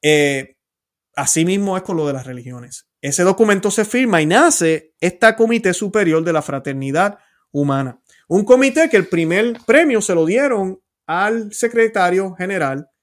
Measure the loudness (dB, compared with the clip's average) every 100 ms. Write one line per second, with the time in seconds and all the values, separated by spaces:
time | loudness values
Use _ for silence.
0 | 2 2 2 -2 -8 _ _ _ _ _
1 | _ -8 -4 0 0 0 -2 -4 -4 -4
2 | -4 -6 -10 -14 -14 -16 -18 -20 _ _
3 | -8 0 0 2 2 2 0 -2 -2 0
4 | 2 2 2 4 4 2 0 -2 _ _
5 | -6 2 2 4 2 2 0 -2 -2 0
6 | 2 0 0 -2 -4 -8 -6 -6 -4 0
7 | -2 -4 _ _ _ -4 -2 -2 -4 -10
8 | _ _ _ -2 4 6 6 2 2 2
9 | 2 -2 0 0 -2 -4 2 2 4 0
10 | 0 0 2 0 0 -2 -4 -8 _ _
11 | -6 -4 -2 -2 -6 -4 -2 2 0 2
12 | 0 0 -2 -6 -6 -2 -2 -4 -10 _